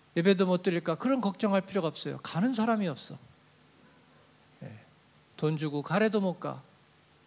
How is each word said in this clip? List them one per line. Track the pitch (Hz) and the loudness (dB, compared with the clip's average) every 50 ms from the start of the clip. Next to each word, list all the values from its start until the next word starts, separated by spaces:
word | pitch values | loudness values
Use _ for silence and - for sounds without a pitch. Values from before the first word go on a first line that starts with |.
| _ _ - | _ _ -2
예배도 | 170 170 196 196 180 196 | 2 4 4 6 6 6
못 | 180 180 175 180 | 4 4 2 2
드릴까, | 196 170 170 160 170 160 | 2 0 0 0 -2 -2
그런 | - - 254 269 262 | -2 0 0 0 2
걱정할 | 214 202 180 - 233 208 196 196 | 2 -2 -2 0 0 2 2 2
필요가 | 185 190 190 202 160 156 | 0 0 -4 -2 -2 -2
없어요. | 151 - - 147 135 131 - | -4 -4 -8 -8 -8 -8 -10
가는 | - - 160 202 254 262 | -6 -2 0 0 0 2
사람이 | 214 220 226 226 214 202 170 | 0 0 0 0 0 0 -4
없어. | 131 - - - - - - - - - - - - - - - - - - - - - - - - - - - - - - - - - - | -4 -6 -8 -12 -12 -14 -16 -20 -20 -20 -20 -20 -20 -20 -20 -20 -20 -20 -20 -20 -20 -20 -20 -20 -20 -20 -20 -20 -20 -20 -20 -20 -20 -18 -18
예. | 110 107 107 - - - - _ _ _ - - _ - | -16 -16 -18 -20 -20 -20 -20 _ _ _ -20 -20 _ -10
돈 | - 156 156 160 | -2 0 0 0
주고 | 147 160 151 143 147 139 | 0 -2 -4 -4 -4 -4
가래도 | - 160 202 220 220 196 214 | 0 0 2 2 2 2 2
못 | 196 185 165 - | 0 0 -2 -4
가. | - 147 131 131 - - - - _ _ _ _ _ _ _ - _ | -6 -8 -8 -8 -14 -20 -20 -20 _ _ _ _ _ _ _ -20 _